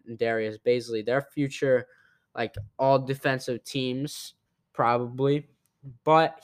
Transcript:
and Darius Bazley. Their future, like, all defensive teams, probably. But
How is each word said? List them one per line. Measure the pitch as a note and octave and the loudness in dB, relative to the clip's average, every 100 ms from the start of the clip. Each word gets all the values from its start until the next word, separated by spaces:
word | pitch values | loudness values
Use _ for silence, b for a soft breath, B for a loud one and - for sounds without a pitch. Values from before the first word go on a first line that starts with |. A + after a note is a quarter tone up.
| - | -16
and | A2+ | -2
Darius | A2+ A2+ A2 G#2+ | 0 0 -2 -2
Bazley. | B2 B2 A#2 A2+ G#2+ | 0 0 0 -4 0
Their | C3+ | -2
future, | C#3+ D3+ C#3 - C#3 B2+ - b b b b | -2 -4 -4 0 2 2 0 b b b b
like, | - A2+ - G#2 - | -6 -6 -6 -14 0
all | C3+ C3+ | 4 4
defensive | C3 C3+ C#3+ C3 - A#2 | 2 -4 -2 -2 -4 -8
teams, | - C#3 B2+ B2+ D3 - - - _ _ _ | -6 -4 -4 -4 -6 -10 -16 -20 _ _ _
probably. | - A#2 A#2+ B2 B2+ C#3 D3 - _ _ _ C#3 A#2+ | -2 0 2 -2 0 0 0 -4 _ _ _ -20 -6
But | D3+ D#3 D#3+ - | 4 4 4 -2